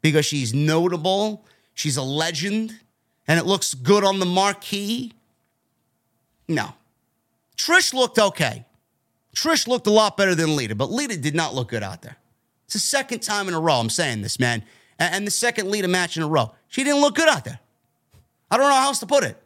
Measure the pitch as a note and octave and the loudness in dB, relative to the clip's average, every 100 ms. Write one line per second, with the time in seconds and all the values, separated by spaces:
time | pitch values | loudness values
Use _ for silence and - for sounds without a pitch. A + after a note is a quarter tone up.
0 | D#3+ D3+ D3 D3 B2 A#2+ D3+ D#3+ F3 F3 | 4 2 2 -2 -2 0 2 2 2 0
1 | E3 F#3+ G#3+ G#3+ _ _ _ - D#3 C3+ | 0 0 -2 -4 _ _ _ -8 -4 -4
2 | C3 C#3+ D#3+ D#3+ F#3 G#3+ A3 A3 _ _ | -4 -2 -2 -2 -4 -4 -4 -10 _ _
3 | _ _ - E3 F3 G3 - C3+ B2 G3+ | _ _ 0 0 2 0 -2 -4 4 4
4 | G3 G3 F3+ F3+ G3 G3 - G3+ G3+ A#3 | 4 2 0 2 0 0 -6 -6 -4 -6
5 | B3 - _ _ _ _ _ _ _ _ | -6 -14 _ _ _ _ _ _ _ _
6 | _ _ _ _ - E3 G2+ - _ _ | _ _ _ _ -4 -4 -4 -10 _ _
7 | _ _ _ _ _ - - F4 - B3+ | _ _ _ _ _ -8 2 4 2 0
8 | B3 A#3+ G#3 - C#3+ A2 - _ _ _ | 0 4 2 2 -2 -4 -16 _ _ _
9 | _ _ _ - D4+ D#4+ - B3 A#3+ G#3+ | _ _ _ -6 0 0 2 0 4 4
10 | G#3+ - G3 E3+ D#3+ D3+ A#2 G#2+ C3+ A3+ | 4 2 0 2 2 0 -2 -4 -2 -2
11 | C#4+ G3 C#3+ D3 D#3+ C3+ A#2+ A#2 G2 F2 | -4 -4 -4 -2 -4 -4 -4 -6 -6 -10
12 | - - _ _ _ _ _ G#3+ - C#4 | -16 -20 _ _ _ _ _ -4 -2 -2
13 | C4+ A#3+ - G#3 F#3+ E3+ E3 C3+ A2+ - | -2 -6 -4 -4 -2 0 2 2 2 0
14 | D#3 A2+ G2+ - B2 A#2 G#2 _ _ _ | -2 -2 -6 0 0 0 -6 _ _ _
15 | E3+ F3+ G3+ - A#3+ A#3 F#3+ G#3 F#3 F3+ | -2 0 -4 -2 -2 -2 -4 -2 0 0
16 | F3 D#3+ D#3 D#3 A2 - _ - C4 C#4+ | 0 -4 0 0 0 -6 _ -4 0 4
17 | C#4+ - D#4+ A#3 - D#3+ _ _ _ _ | 4 4 2 2 -2 -14 _ _ _ _
18 | _ _ _ _ _ A3+ C#4 C#4 C4+ C4+ | _ _ _ _ _ 2 4 4 2 -2
19 | F#3+ C#4+ D#3+ E2+ | 0 0 0 -6